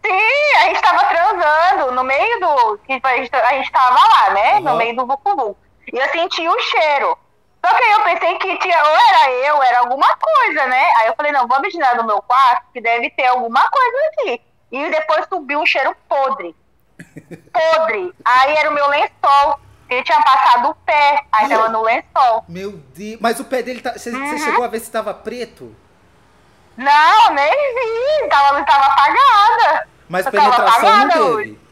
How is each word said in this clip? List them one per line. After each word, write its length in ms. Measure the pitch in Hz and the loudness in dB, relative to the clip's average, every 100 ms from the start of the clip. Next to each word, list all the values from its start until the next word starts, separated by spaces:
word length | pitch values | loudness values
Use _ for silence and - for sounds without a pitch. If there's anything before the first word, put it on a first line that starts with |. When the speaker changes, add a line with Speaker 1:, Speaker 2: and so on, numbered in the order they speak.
| 427 | -2
Speaker 1:
Sim, 500 | 381 440 571 587 349 | 0 0 0 2 2
a 60 | 349 | 2
gente 140 | - | 2
tava 240 | - 349 - | 0 2 0
transando 840 | 330 370 370 302 311 349 381 277 | 0 0 0 0 2 2 0 -2
no 120 | 254 | -4
meio 340 | 262 277 415 466 | -2 -2 0 -2
do, 380 | 349 285 - 208 | 0 2 0 -2
que 220 | - 262 | -8 -4
a 140 | 262 254 | -2 -4
gente, 180 | 262 | -2
a 200 | 269 240 | -2 0
gente 180 | 277 - | -2 -4
tava 260 | 311 254 254 | 0 2 4
lá, 320 | 415 349 202 | 4 4 2
né? 300 | 196 233 403 | 0 0 0
No 80 | 311 | -2
Speaker 2:
Aham. 60 | 233 | -2
Speaker 1:
meio 180 | 233 233 | -4 -4
do 100 | 247 | -6
vucu-vucu. 500 | 269 403 381 220 - _ _ - | -4 -4 -4 -6 -10 _ _ -12
E 60 | 480 | -6
eu 100 | 571 | -4
senti 360 | 330 339 - 330 | -4 -4 -4 -2
o 140 | 466 | -2
cheiro. 580 | 466 427 311 277 196 170 _ _ _ _ 349 | -2 0 0 0 -2 -4 _ _ _ _ 0
Só 80 | |
que 80 | 392 | 2
aí 100 | 480 | 4
eu 80 | 415 | 2
pensei 360 | 392 349 330 359 | 2 0 -2 -2
que 200 | 370 349 | -6 -4
tinha, 200 | 370 330 | 0 2
ou 120 | 302 330 453 | 4 4 4
era 200 | 349 277 247 277 | 4 2 2 0
eu, 140 | 294 | 2
era 180 | 254 240 | 2 2
alguma 260 | 247 262 370 - | 0 0 0 0
coisa, 500 | - 539 453 311 269 | 0 0 0 -2 -2
né? 180 | 254 294 240 | 0 2 2
Aí 80 | 226 | 0
eu 60 | 226 | -2
falei, 160 | 294 | -2
"Não, 160 | 285 240 | -2 0
vou 120 | 269 | -2
vigiar 340 | - 339 269 240 | -2 -2 -2 0
no 80 | |
meu 180 | 233 208 | -2 -4
quarto, 440 | - 254 262 247 _ | 0 2 2 0 _
que 80 | 247 | -8
deve 300 | 226 233 277 | -4 -2 -4
ter 160 | - 254 | -2 0
alguma 420 | 254 233 247 427 | 0 0 0 0
coisa 280 | 480 494 494 622 | 0 0 0 -4
aqui." 280 | 622 453 - _ _ _ | -4 -6 -6 _ _ _
E 200 | 262 311 | -8 -4
depois 360 | 311 311 311 - | -4 -2 -4 -2
subiu 320 | 359 269 294 | -10 -6 -4
um 60 | 330 | -2
cheiro 300 | 320 269 - _ | -2 -4 -6 _
podre. 460 | 294 269 - 170 - _ _ _ - | -2 -2 -6 -12 -18 _ _ _ -20
Speaker 2:
<laughs> 360 | - - _ 170 _ | -20 -20 _ -20 _
Speaker 1:
Podre. 600 | 359 320 320 320 427 359 _ | -2 0 0 -2 -4 -8 _
Aí 320 | 226 254 269 302 | 0 2 2 0
era 140 | 302 | -2
o 40 | |
meu 140 | 294 285 | -2 -2
lençol. 720 | 294 403 _ 311 277 285 - _ _ - | 0 -4 _ 2 2 2 -4 _ _ -8
Ele 140 | 247 | -8
tinha 180 | 262 302 | -2 0
passado 480 | 302 269 269 240 262 | 2 2 4 2 0
o 40 | |
pé, 500 | 311 - 302 285 285 285 | -4 -2 0 2 0 -2
aí 160 | 220 220 | -2 0
tava 200 | 220 226 | 0 -2
no 140 | 220 | -2
lençol. 600 | 220 254 - 226 254 226 - | -2 -4 -4 0 0 0 -6
Speaker 2:
Meu 240 | 170 202 | -14 -14
Deus. 480 | 190 131 160 214 226 | -14 -20 -16 -16 -6
Mas 200 | 226 233 | -4 -4
o 40 | |
pé 180 | - 262 | -6 -6
dele 180 | 233 240 | -6 -10
tá, 120 | 247 | -10
você, 180 | - 240 | -10 -12
você 60 | 247 | -8
Speaker 1:
Uhum. 220 | 277 302 | -8 -6
Speaker 2:
chegou 260 | 285 392 | -2 -2
a 40 | 240 | -2
ver 120 | 226 | -8
se 100 | - | -8
tava 220 | 226 208 | -8 -8
preto? 600 | - 220 240 226 - 120 107 _ _ _ _ _ _ _ _ _ - | -10 -12 -14 -14 -16 -20 -20 _ _ _ _ _ _ _ _ _ -6
Speaker 1:
Não, 580 | 277 294 320 427 381 | 2 4 4 6 4
nem 160 | 294 285 | 2 0
vi. 760 | 554 571 480 466 453 539 605 466 | 0 -2 -4 -6 -4 -2 -2 0
Tava, 340 | 285 277 285 | 2 2 0
tava 200 | 285 277 277 | 0 2 4
apagada. 1000 | 285 294 440 539 427 415 453 403 - - _ _ | 4 2 4 4 4 2 2 0 0 -6 _ _
Speaker 2:
Mas 180 | 175 190 | -6 -2
Speaker 1:
Eu 60 | |
tava 120 | - | 2
Speaker 2:
penetração 380 | 277 240 - - | 2 4 4 4
não 80 | - 427 | 4 4
Speaker 1:
apagada, 80 | 403 | 4
Speaker 2:
teve? 120 | 330 - | 2 0
Speaker 1:
Luiz. 260 | 147 143 107 _ | -2 -6 -14 _